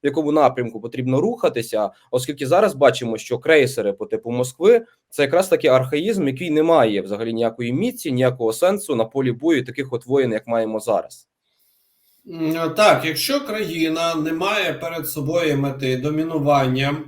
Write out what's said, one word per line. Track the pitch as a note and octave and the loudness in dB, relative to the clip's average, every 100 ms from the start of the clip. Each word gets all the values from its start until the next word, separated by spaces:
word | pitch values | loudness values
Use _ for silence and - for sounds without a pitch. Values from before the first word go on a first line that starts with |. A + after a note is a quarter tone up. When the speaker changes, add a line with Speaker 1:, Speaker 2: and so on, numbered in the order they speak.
Speaker 1:
в | C#3+ | -4
якому | C#3 D3 | -2 0
напрямку | D3+ C3+ B2+ A#2+ A2+ | 4 2 2 -4 -8
потрібно | A#2 C3 B2+ C3 | -10 -6 -2 0
рухатися, | F#3+ A#3+ F3 B2+ A#2 A2 G2+ - _ | 0 0 -2 -2 -2 -2 -2 -6 _
оскільки | B2+ B2+ C#3+ C3 | -4 -4 -6 0
зараз | E3+ G#3 C#3 | 2 2 4
бачимо, | C#3 C3 A#2 A2+ | 4 4 -2 -6
що | - B2 | -6 -4
крейсери | D3 D#3 B2+ B2 G2+ | 4 4 4 0 -2
по | G2 G#2 | -4 -4
типу | A2 A#2 | -6 -4
Москви — | B2 B2+ - F#3 A#3 A#3 _ _ | -4 -4 2 4 4 2 _ _
це | - | -2
якраз | C#3 E3+ F#3+ | 0 2 0
таки | E3 D3+ | 0 4
архаїзм, | C3 C3 D3 F#3 G3+ C#3+ | 4 2 -2 -2 -2 -2
який | C3 E3+ | -2 -2
не | D3+ | 0
має | D#3+ D#3+ A#2 G2+ | 4 4 4 0
взагалі | F#2+ G2+ A2+ | -4 -6 -4
ніякої | A2+ A#2 A2+ A#2+ | -2 -2 -2 -4
міці, | C3 A#3 B3 D#3 | -2 -2 -4 -4
ніякого | B2 B2+ B2+ A2+ | 0 0 2 -2
сенсу | A2 F3+ G3+ F#3+ B2 | 2 0 0 -2 -2
на | A2+ | -2
полі | C#3 C3 | -2 -2
бою | A#2 D#3 D3+ B2+ | 0 0 0 -2
таких | C3+ C3 | -8 -8
от | B2 B2 | -8 -2
воєн, | C#3 B2+ | 0 0
як | G#2+ A2+ | -2 -2
маємо | A2+ A2+ A2 | -2 -2 -4
зараз? | A2 G2+ - - _ _ _ _ _ _ _ _ _ _ - | -2 -2 -2 -12 _ _ _ _ _ _ _ _ _ _ -16
Speaker 2:
М, | E3 D#3+ D#3+ E3 - | -4 -2 0 0 4
так, | G#3 C#3 D#3+ | 4 4 0
якщо | D#3 - C#4+ G#3+ | -4 -2 -2 -2
країна | G#3+ F#3+ E3 D#3+ D#3+ E3 D#3+ | -6 -4 -2 -2 0 -2 -2
не | D#3 | -2
має | D#3+ F#3+ G#3+ F3+ | -2 0 0 -2
перед | D3 E3+ E3 D3 | -4 -6 -8 -8
собою | - C#3 E3+ D#3+ C#3 | -6 -2 0 0 0
мети | C#3 C3+ C3 B2+ | 0 -2 -2 -2
домінування, | C#3+ D#3 D#3+ D#3+ C#3+ C#3+ C3 B2+ C#3 D3 | -2 -2 -2 0 2 4 4 0 0 -2